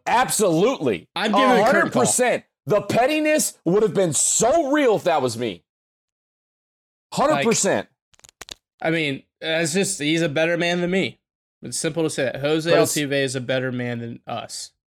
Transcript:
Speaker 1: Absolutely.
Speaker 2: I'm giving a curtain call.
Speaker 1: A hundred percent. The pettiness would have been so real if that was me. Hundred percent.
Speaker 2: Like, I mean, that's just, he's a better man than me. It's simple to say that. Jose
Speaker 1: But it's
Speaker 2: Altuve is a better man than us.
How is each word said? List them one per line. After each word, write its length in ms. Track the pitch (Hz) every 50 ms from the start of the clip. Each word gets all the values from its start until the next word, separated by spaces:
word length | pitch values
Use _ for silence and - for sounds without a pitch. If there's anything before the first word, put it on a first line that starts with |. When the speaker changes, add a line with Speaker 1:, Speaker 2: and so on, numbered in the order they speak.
| _
Speaker 1:
Absolutely. 1000 | - 190 233 262 254 247 - 214 185 160 160 190 247 277 - 160 127 98 80 - _ _
Speaker 2:
I'm 180 | 170 196 220 208
giving 120 | - 262
a 40 | 254
curtain 140 | 254 220 208
call. 0 |
Speaker 1:
A 100 | 247 294
hundred 200 | 339 330 - -
percent. 520 | 269 240 - - - 254 240 180 - - _ _ _ _
The 140 | 131 208 202 -
pettiness 760 | - 214 220 247 269 302 311 302 302 302 302 - - - - _
would 180 | 165 180 214 226
have 120 | 208 143
been 180 | 190 190 170 135
so 580 | - - - - - 220 233 302 339 311 262
real 260 | 277 302 285 240 208
if 80 | 165 127
that 180 | 175 160 151 127
was 160 | 127 113 113
me. 260 | 123 113 90 85 _ _ _ _ _ _ _ _ _ _ _ _ _ _ _ _ _ _ _ _ _ _ _ _ _ _ _ _ _ _ -
Hundred 320 | - 240 294 - 139 139
percent. 440 | 226 208 - - 196 147 104 92 - _ _ _ _ _ _ _ - _ _ - -
Speaker 2:
Like, 80 | - - _ _ _ _ -
I 80 | 165
mean, 320 | 160 165 156 143 135 - - _ _ _
that's 320 | - 160 160 160 170 156 147
just, 280 | 196 190 190 - -
he's 220 | 147 147 160 165 165
a 60 | 160
better 280 | 135 156 160 170 170
man 240 | 170 175 175 175 180
than 100 | 175 175
me. 300 | 180 190 160 113 - _ _ _ _ _ _ _ _ _ -
It's 140 | - 123 -
simple 240 | - 160 147 165 160
to 80 | 151
say 140 | - - 139
that. 160 | 120 - 131
Jose 300 | 135 147 156 160 151 170
Speaker 1:
But 100 | 165 165 165
it's 140 | - -
Speaker 2:
Altuve 160 | 156 147 135 143
is 220 | 139 139 131 123
a 60 | 135
better 300 | 123 117 131 131 127 131 123
man 260 | 123 123 120 120 117
than 220 | 117 117 117 - -
us. 460 | - 123 110 - - - - - - _ _ _ _